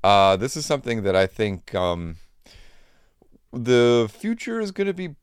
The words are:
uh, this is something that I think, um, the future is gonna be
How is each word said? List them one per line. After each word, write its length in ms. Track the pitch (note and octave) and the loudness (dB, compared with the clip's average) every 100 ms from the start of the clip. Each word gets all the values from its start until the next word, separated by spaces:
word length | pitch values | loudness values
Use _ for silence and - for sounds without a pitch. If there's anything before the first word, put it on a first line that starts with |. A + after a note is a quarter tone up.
uh, 320 | F#2+ G2+ G2 F#2+ | 4 6 6 2
this 220 | B2 D#3+ | -2 -8
is 80 | D3 | -4
something 380 | C#3+ B2 A2+ | -4 -4 -4
that 120 | G2 F#2+ | 0 2
I 120 | F#2+ | 0
think, 480 | - G#2+ F#2 - F#2+ | -2 -6 -6 -8 -4
um, 420 | F2+ F2 E2+ D#2+ - _ _ - - - _ _ _ _ _ _ _ | -2 -4 -8 -12 -18 _ _ -20 -20 -20 _ _ _ _ _ _ _
the 560 | B2 A#2 B2 A#2+ A#2+ A2 | -8 2 4 6 4 0
future 480 | - G#3 A3+ - A3+ | -4 -8 -6 -6 -6
is 120 | G#3 | -6
gonna 220 | F#3+ G3 | -4 -6
be 220 | F#3 F3+ C#3+ | -4 -10 -14